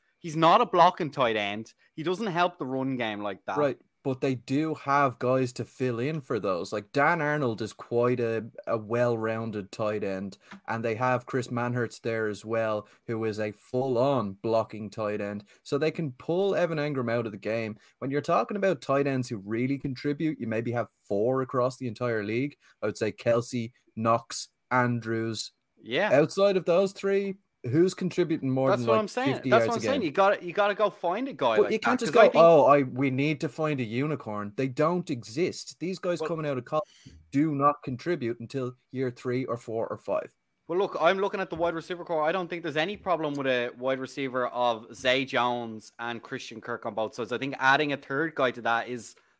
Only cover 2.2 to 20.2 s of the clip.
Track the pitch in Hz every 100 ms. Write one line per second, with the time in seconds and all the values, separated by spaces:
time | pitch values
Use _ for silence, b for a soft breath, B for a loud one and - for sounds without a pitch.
2.2 | 220 165 180 180 131 131 131 127 113 104
3.2 | 104 92 - 98 143 - _ _ 143 127
4.2 | 139 123 - 135 160 151 139 139 139 -
5.2 | 123 131 131 - 110 - 127 117 135 160
6.2 | - 117 98 87 98 107 101 139 151 170
7.2 | 147 151 127 107 107 - - 120 123 123
8.2 | 117 113 117 - - 113 104 117 120 113
9.2 | 110 113 113 104 95 - 107 107 98 95
10.2 | 98 - B B - 113 113 113 127 123
11.2 | - 131 120 120 120 123 113 - 117 113
12.2 | 110 101 110 113 110 107 104 b - 113
13.2 | 113 104 107 - - 127 135 117 135 135
14.2 | 104 98 113 113 107 107 104 - 104 104
15.2 | 101 104 - b - 143 156 160 151 -
16.2 | - 170 196 165 170 156 147 135 117 120
17.2 | 113 101 104 113 110 104 b b 135 143
18.2 | 151 180 240 208 196 151 - 139 143 131
19.2 | 123 110 98 113 127 139 143 123 147 147